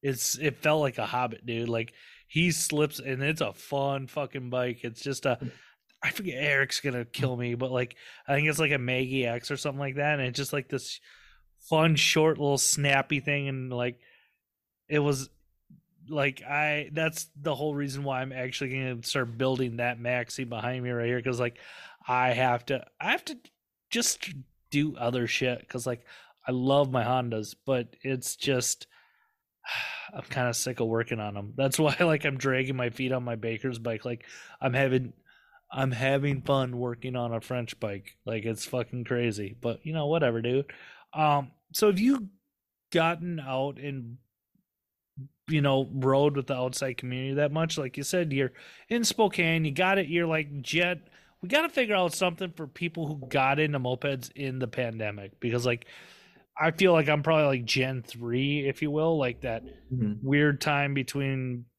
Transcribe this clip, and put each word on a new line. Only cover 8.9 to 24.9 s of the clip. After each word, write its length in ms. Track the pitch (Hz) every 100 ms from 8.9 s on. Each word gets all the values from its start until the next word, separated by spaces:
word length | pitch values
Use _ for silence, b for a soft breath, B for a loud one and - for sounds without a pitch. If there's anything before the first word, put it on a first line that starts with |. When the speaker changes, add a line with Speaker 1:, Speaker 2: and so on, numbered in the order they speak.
| 127 127 135 120
Speaker 1:
X 240 | 117 -
or 80 | 139
something 220 | 147 139
like 160 | 139 135
that, 240 | 147 151
and 80 | 127
it's 100 | 123
just, 160 | 139
like, 160 | 147 131
this 300 | 135 - - b b b b b _ -
fun, 260 | 160 160 151
short, 420 | - 156 156 151
little 180 | 147 139
snappy 640 | - - 143 139 135 147
thing, 260 | 131 143 139
and, 240 | 135 127
like, 300 | 123 123 120 b b b b _ _ _ _ _
it 100 | 147
was, 300 | 147 135 135 _ _ _ _ - _ _ -
like, 320 | 151 143 135
I, 460 | - 143 151 147 135
that's 380 | 151 160 160 - -
the 180 | 147 135
whole 180 | 151
reason 300 | 143 143 135
why 180 | 139 131
I'm 120 | 131
actually 380 | 131 127 - 135
gonna 320 | 131 131 120
start 340 | 117 143 123 113
building 400 | 131 131 127 117
that 200 | 120 120
Maxi 480 | 120 123 120 - 123
behind 360 | 117 120 127
me 60 | 123
right 140 | 120 117
here, 140 | 123
'cause, 180 | 120 120
like, 200 | 120 120 B B B B -
I 260 | 127 127
have 320 | 120 127 120 117
to, 200 | 135 - _
I 120 | 180
have 120 | 285 -
to 140 | 254 _ _ _ _ _
just 440 | 226 233 - - 143 131 _ _
do 260 | 143 151